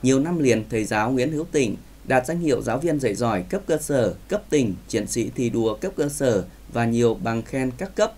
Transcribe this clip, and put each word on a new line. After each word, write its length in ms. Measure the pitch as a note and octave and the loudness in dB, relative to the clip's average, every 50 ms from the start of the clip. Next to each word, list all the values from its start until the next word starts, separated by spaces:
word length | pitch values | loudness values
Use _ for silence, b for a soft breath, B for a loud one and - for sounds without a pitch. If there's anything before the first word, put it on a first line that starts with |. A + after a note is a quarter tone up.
| - | 4
nhiều 180 | B2+ C3 C#3 | 4 4 4
năm 180 | C#3+ D#3+ F3 E3 | 2 2 0 2
liền 260 | D3 B2+ A2+ A2 G#2+ - | 4 4 4 2 0 -2
thầy 140 | B2 A2 G#2+ | -2 -2 -2
giáo 260 | G2+ A2 G#2+ G#2+ A#2 | 0 0 0 0 2
Nguyễn 220 | C3 C3 B2 D3 D#3+ | 2 0 0 0 -2
Hữu 120 | D3 E3 | -4 -6
Tịnh 320 | F3 - D3+ C3+ G#2 G#2+ - - - - - - | -2 0 0 0 0 -2 -8 -10 -18 -20 -18 -4
đạt 220 | - C3 B2+ B2+ | 2 2 2 2
danh 140 | - E3 F3 | 2 -4 -2
hiệu 220 | E3+ D3+ C3 A#2 A2 | 2 2 2 2 2
giáo 160 | A#2 A2+ C3+ | 0 -2 0
viên 220 | D#3 F3 D#3 D3 | 0 0 0 2
dạy 140 | C3 A2+ G2+ | 0 0 0
giỏi 280 | G2 A#2+ A#2 G#2+ F#2 F2+ | 0 0 0 0 0 -2
cấp 200 | - - G3 G#3 | -2 -4 -4 0
cơ 120 | - D#3+ D3+ | 0 -2 -2
sở, 360 | D#3 - D3 C3+ A#2 G2 F2 - - - | 0 0 0 2 2 2 0 -4 -8 -6
cấp 140 | - G#3 - - | -6 -6 -4 0
tỉnh, 240 | - D3 B2+ G#2 F2+ F2 - - | 2 2 2 2 -2 -6 -8 -4
chiến 180 | - A2 G#2 | -4 -2 -2
sĩ 240 | G2 - A#2+ A2+ G2 A#2 | -2 -2 -4 -4 -4 -2
thi 160 | - B2+ A#2 | -2 -2 0
đua 240 | G#2+ A#2 A2+ A2 G#2+ | 0 0 0 0 0
cấp 180 | - - F#3 F#3 | -2 -6 -6 -4
cơ 120 | - D3+ C#3+ | -2 -4 -4
sở 360 | C#3+ - C#3+ C3 A2+ G2 F2+ F#2 B B B - - | -2 0 2 2 2 2 0 -4 B B B -8 -2
và 120 | A#2 A#2 | -2 0
nhiều 300 | A2+ A#2 A#2 A#2+ A#2 A2 | 2 2 4 4 4 2
bằng 280 | G2+ F#2 A#2 A2+ A#2 A2+ | 2 -2 -2 -2 -2 -4
khen 280 | - - C3+ C3 B2+ A#2+ A#2+ | -4 -4 -2 -2 -2 -4 -6
các 160 | F#3 G3 - | -10 -8 0
cấp. 160 | - G#3 A3 - | 0 0 0 0